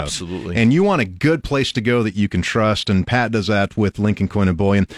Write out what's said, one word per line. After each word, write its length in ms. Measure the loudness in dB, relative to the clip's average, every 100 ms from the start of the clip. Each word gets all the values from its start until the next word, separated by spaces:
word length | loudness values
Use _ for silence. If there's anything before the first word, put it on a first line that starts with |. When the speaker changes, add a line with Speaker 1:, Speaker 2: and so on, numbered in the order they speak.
Speaker 1:
Absolutely. 500 | -2 -6 -8 -8 -4
Speaker 2:
And 180 | 2 4
you 120 | 4
want 180 | 4 2
a 40 | -2
good 360 | -2 0 0
place 300 | -2 -2 -2
to 80 | -2
go 220 | 0 0
that 100 | 0
you 140 | 0 -2
can 140 | -2
trust. 460 | -2 0 0 0 0
And 160 | 0 2
Pat 260 | 0 0
does 160 | -2 0
that 280 | 0 0 0
with 220 | -2 0
Lincoln 300 | -2 0 -2
Coin 180 | 0 0
and 100 | 2
Bullion. 300 | 2 2 0